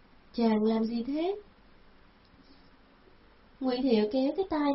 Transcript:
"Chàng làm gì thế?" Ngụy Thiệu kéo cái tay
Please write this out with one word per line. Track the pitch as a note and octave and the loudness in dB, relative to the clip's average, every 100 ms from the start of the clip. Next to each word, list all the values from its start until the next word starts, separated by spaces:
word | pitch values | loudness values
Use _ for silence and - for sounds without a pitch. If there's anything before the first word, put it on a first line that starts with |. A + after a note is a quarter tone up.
| - - - | -20 -20 -12
"Chàng | - A3+ G#3+ | -2 2 2
làm | G#3+ A3+ | 2 0
gì | A3+ A#3 | -2 -4
thế?" | B3 D4 F4 G#4 - - - - - - - - - - - - - - - - - - - - - - | -4 -4 -4 -6 -12 -20 -20 -20 -20 -20 -20 -20 -20 -20 -20 -20 -20 -20 -20 -20 -20 -20 -20 -20 -20 -6
Ngụy | C4 B3 | -4 0
Thiệu | C4+ G#3+ G#3 | 2 4 2
kéo | C4 C4+ G4 | 0 0 -2
cái | F#4+ | -2
tay | D#4 D4 | 0 0